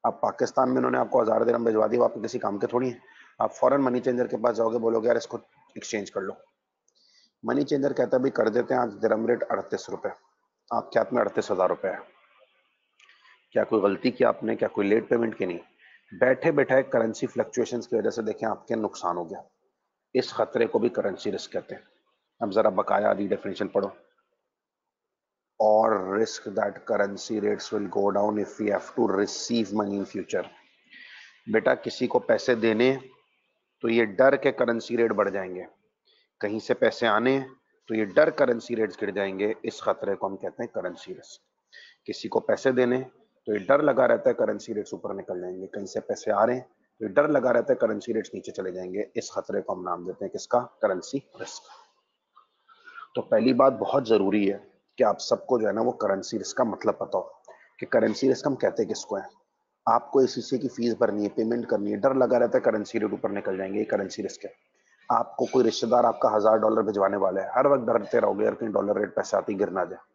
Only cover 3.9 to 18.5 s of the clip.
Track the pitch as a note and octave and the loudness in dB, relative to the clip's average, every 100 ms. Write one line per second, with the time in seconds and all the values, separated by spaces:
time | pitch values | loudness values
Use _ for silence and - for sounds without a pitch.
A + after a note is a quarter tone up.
3.9 | B2 B2+ B2 A2+ A#2+ A#2+ A2 A2+ A#2+ A2+ | 2 0 0 -2 0 0 2 0 2 2
4.9 | A2+ A2+ A#2 - A#2 _ _ _ - - | 2 2 0 -2 -12 _ _ _ -16 -6
5.9 | G#2+ F#2+ G2+ F#2+ - _ _ _ _ _ | -6 -4 -6 -8 -10 _ _ _ _ _
6.9 | _ _ _ _ _ A#2 C3 C#3+ C#3+ C#3+ | _ _ _ _ _ -2 -2 0 0 0
7.9 | C#3+ B2 B2+ C3+ B2+ A2 A2+ A#2+ B2+ A#2+ | 0 0 2 2 2 2 2 0 0 -2
8.9 | G2+ A2 A2 A2+ A#2+ - G2 - - - | 0 0 2 2 0 0 -4 -4 -10 -8
9.9 | F#2+ G2 - _ _ _ _ _ A#2 - | -8 -8 -10 _ _ _ _ _ -4 0
10.9 | A2+ A2 B2 G2+ - G#2 F#2+ F2+ F2 F#2+ | 0 2 0 0 -2 -2 0 2 0 -4
11.9 | F2+ - _ _ _ _ _ _ _ _ | -6 -14 _ _ _ _ _ _ _ _
12.9 | _ - _ _ _ _ A2 A2 A2 G2 | _ -20 _ _ _ _ 0 2 4 4
13.9 | F#2 C3 - A#2 - A2 A2 A2 - G2+ | 2 -2 2 2 2 -2 -2 -2 0 2
14.9 | A2 G#2 A#2+ A2+ G2+ F#2+ E2+ - _ _ | 2 2 0 0 -2 -6 -6 -12 _ _
15.9 | _ _ F#2+ B2+ C3 E3 D3 B2+ C3 C3 | _ _ 0 2 4 2 2 4 4 4
16.9 | B2 A2+ G#2+ - A#2 G#2+ - A2+ B2 G2 | 0 0 -2 -6 -4 -2 -2 -2 -4 -2
17.9 | A2+ G#2+ A#2 G#2+ - A2+ | -2 0 -2 -6 -4 -4